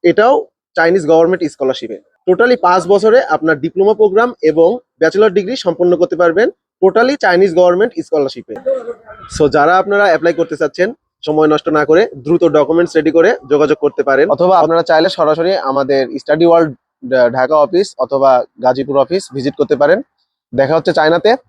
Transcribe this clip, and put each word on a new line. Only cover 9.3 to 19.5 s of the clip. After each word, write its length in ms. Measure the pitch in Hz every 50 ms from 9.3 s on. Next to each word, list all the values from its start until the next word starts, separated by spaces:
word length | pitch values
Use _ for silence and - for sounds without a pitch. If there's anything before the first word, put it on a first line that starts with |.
| -
So 60 | - 156 143
যারা 260 | 127 151 143 160 180 185
আপনারা 220 | 185 196 202 202 202 196
অ্যাপ্লাই 240 | 165 151 151 170 165
করতে 220 | 147 165 - 156 143
চাচ্ছেন, 280 | 160 143 _ - 180 214 269 _ _ _ _ _ -
সময় 240 | 156 151 156 156 156
নষ্ট 140 | 151 147 _ 165
না 140 | 156 151 147
করে 180 | 151 156 175 220 - - - 120
দ্রুত 180 | 143 165 170 175 165 147
ডকুমেন্টস 360 | 156 143 131 165 170 175 170 -
রেডি 160 | 165 151 160 151 165
করে 120 | 165 202 254 - - 131
যোগাযোগ 260 | 143 143 151 139 151 - -
করতে 180 | 147 - -
পারেন, 240 | 131 139 135 135 143 - 143
অথবা 200 | 131 170 180 190 175
আপনারা 200 | 156 156 165 165
চাইলে 260 | 165 - 165 160 165 190
সরাসরি 440 | 185 - 165 151 156 160 165 180 196 - - 135
আমাদের 320 | 135 139 139 131 139 135 131 120 - 135
স্টাডি 240 | - - 147 160 170 170
ওয়ার্ল্ড, 220 | 165 170 165 156
আহ, 560 | 131 _ _ _ _ _ - 123 131 127 123 120 117
ঢাকা 200 | 131 127 127 156 151 147
অফিস 240 | 120 160 175 202 - - -
অথবা 320 | 131 123 139 135 135 135 131 123 117 _ _ - 117
গাজীপুর 320 | 127 127 131 135 135 139 139 135
অফিস 180 | - 175 196 - - 127
ভিজিট 200 | 139 123 143